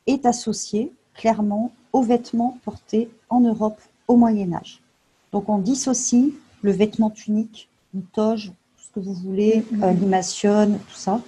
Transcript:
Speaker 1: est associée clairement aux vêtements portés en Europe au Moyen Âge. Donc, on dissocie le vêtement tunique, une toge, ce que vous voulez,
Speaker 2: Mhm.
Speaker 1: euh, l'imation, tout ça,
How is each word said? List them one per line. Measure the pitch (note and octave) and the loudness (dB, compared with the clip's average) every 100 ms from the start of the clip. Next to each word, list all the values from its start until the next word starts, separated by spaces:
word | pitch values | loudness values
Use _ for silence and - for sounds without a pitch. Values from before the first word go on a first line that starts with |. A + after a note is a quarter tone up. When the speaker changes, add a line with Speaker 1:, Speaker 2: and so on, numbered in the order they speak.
| - | -4
Speaker 1:
est | C4+ B3+ | 0 0
associée | A#3+ A3+ - - G#3 C#4 - _ | -2 -4 -8 -6 -6 -6 -10 _
clairement | - A3+ A3 G#3 G#3 A#3 - _ | -4 -2 0 -2 -2 -4 -8 _
aux | C4 | 0
vêtements | A#3 A#3+ A#3+ A#3 A#3+ B3+ | 2 0 -2 -4 -2 -4
portés | - - _ A3 A#3 - - | -12 -14 _ -4 -4 -8 -2
en | B3 | 2
Europe | A#3+ A3 G#3+ G#3+ _ _ - | 2 2 -4 -6 _ _ 2
au | B3 | 4
Moyen | A#3 G#3+ F#3 | 4 2 -2
Âge. | - - - _ _ _ _ _ | -6 -10 -20 _ _ _ _ _
Donc, | G3+ G3+ | -6 -2
on | G#3 | -2
dissocie | F#3+ C4 C4+ A#3+ - A#3+ C#4+ - _ _ | 0 -2 -2 -2 2 2 2 -2 _ _
le | G3+ | 0
vêtement | F#3 G#3+ G#3+ A3 | 2 0 0 -2
tunique, | G#3+ - G#3+ A3 - - _ _ | -2 -4 -4 -4 -12 -20 _ _
une | F#3+ | -12
toge, | F#3 - G#3+ A3+ G#3 - _ _ | -8 -2 -2 -2 -8 -18 _ _
ce | - | -14
que | G#3 | -10
vous | F#3+ | -8
voulez, | F3+ F#3+ F#3+ G#3+ A3 A3 | -8 -4 0 4 2 0
Speaker 2:
Mhm. | G#3 | 0
Speaker 1:
euh, | F#3+ | 2
l'imation, | F3+ G3 F#3 F3+ - G#3 G#3 G#3 G3+ - | 2 2 0 -2 -2 2 4 4 0 -6
tout | - | -8
ça, | - A3+ | -4 -4